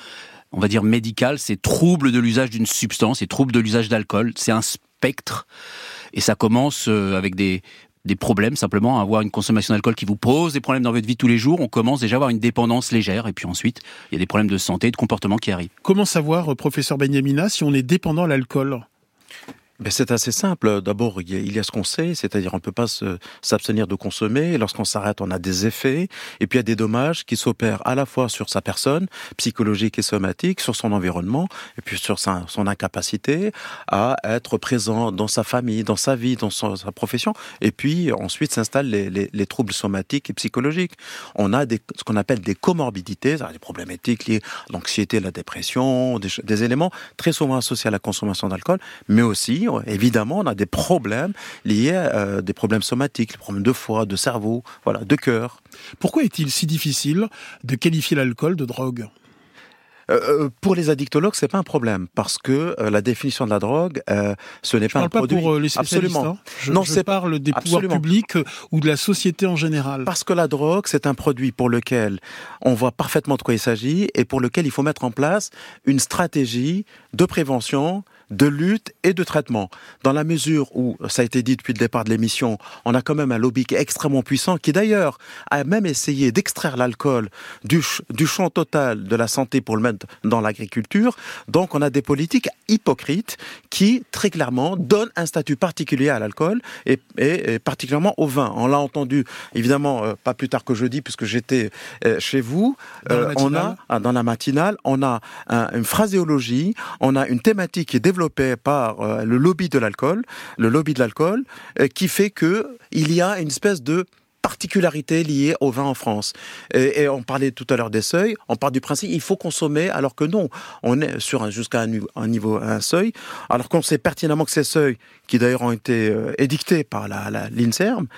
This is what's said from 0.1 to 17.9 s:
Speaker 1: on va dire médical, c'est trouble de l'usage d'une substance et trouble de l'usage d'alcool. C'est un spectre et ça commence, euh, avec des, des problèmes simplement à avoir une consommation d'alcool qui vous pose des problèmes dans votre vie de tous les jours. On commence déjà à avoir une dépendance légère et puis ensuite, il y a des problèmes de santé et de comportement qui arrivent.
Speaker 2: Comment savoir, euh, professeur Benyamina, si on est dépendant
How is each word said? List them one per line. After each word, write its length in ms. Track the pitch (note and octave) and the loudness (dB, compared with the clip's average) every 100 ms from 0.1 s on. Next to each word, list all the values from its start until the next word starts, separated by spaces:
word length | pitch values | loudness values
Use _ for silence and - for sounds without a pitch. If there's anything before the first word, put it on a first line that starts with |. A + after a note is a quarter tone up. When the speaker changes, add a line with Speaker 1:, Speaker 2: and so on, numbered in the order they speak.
| - - - _ | -20 -20 -20 _
Speaker 1:
on 80 | - | 0
va 80 | G#2 | 2
dire 140 | G#2+ | 4
médical, 560 | G#2+ A#2 A2+ G#2 B2+ C#3+ | 4 2 0 0 0 0
c'est 240 | - G2+ | -4 -4
trouble 500 | - - E3+ F3 C3+ | 0 4 6 6 6
de 60 | A#2+ | 6
l'usage 320 | A#2+ A2+ B2+ | 4 4 2
d'une 160 | A2+ A2 | 0 -2
substance 560 | - A2+ - A2 C3 | 0 -2 2 2 2
et 60 | G2+ | -2
trouble 240 | - C3 | 0 4
de 80 | A#2+ | 4
l'usage 280 | A2 A#2 A2 | 4 2 2
d'alcool. 440 | A2+ G#2 G#2 A#2 - | 0 0 0 0 0
C'est 160 | - | 0
un 120 | A2 | 2
spectre 840 | - - _ _ C3 - - A#2 - - - - - - - | 0 -6 _ _ -2 -2 -8 -8 -10 -20 -18 -16 -16 -16 -8
et 100 | - | -2
ça 120 | - | 0
commence, 540 | G#2+ A2 A#2+ C#3+ - - | 2 4 4 4 0 0
euh, 280 | G#2+ G2 F#2+ | 2 2 0
avec 200 | G2 F#2 | -2 0
des, 260 | G2 F#2 - - - _ | 0 0 -6 -20 -20 _
des 120 | - F#2+ | -4 -2
problèmes 400 | - F#3 B2 D3 | 2 2 2 0
simplement 420 | G2 G2+ A#2 B2+ | 0 2 2 2
à 60 | |
avoir 180 | G2 A2 | 2 0
une 80 | G#2+ | 0
consommation 460 | - G2 G#2+ - G#2+ | -2 0 0 2 2
d'alcool 180 | A#2 | 2
qui 120 | A2 G2 | 0 -2
vous 100 | G#2 | 0
pose 380 | A#2 C#3+ E3+ | 2 4 2
des 60 | C#3 | 0
problèmes 220 | C3 C3 | 0 0
dans 100 | A#2+ | 2
votre 140 | A#2 G#2+ | 0 0
vie 80 | |
de 60 | A#2+ | 2
tous 80 | B2 | 4
les 100 | A#2 | 4
jours. 240 | B2 F3 | 4 2
On 60 | B2 | 2
commence 320 | A#2+ A#2 C#3 | 2 2 2
déjà 160 | A2+ B2 | 2 2
à 20 | |
avoir 140 | C#3 | 2
une 80 | A2+ | 2
dépendance 520 | A#2 A#2+ A#2 A#2+ - | 0 2 2 2 2
légère 360 | A#2 G2 G2 A2 | 0 2 -2 -4
et 60 | |
puis 120 | F#2 F2 | -6 -6
ensuite, 340 | F2+ A#2+ - - - - | -2 -2 -4 -12 -20 -8
il 40 | - | -4
y 20 | |
a 20 | |
des 60 | F#2 | 0
problèmes 240 | G#2 G#2 | 0 2
de 80 | F#2+ | 0
santé 300 | - F#2 A#2 | 0 0 0
et 40 | |
de 60 | - | 0
comportement 400 | A2+ G#2+ G2+ G#2 | 0 0 0 0
qui 140 | - | 0
arrivent. 180 | F2+ E2+ - | -4 -6 -4
Speaker 2:
Comment 220 | - G3 G3+ | 2 2 4
savoir, 460 | F3 D3+ E3 D#3+ | 0 2 0 0
euh, 40 | B2+ | -2
professeur 420 | D3+ D3 C#3 C#3 | -2 -2 -2 0
Benyamina, 500 | C#3 C#3 C#3 C#3 G3+ | 2 2 2 2 0
si 160 | - | 0
on 80 | D3+ C#3 | 2 2
est 80 | |
dépendant 400 | B2+ | 2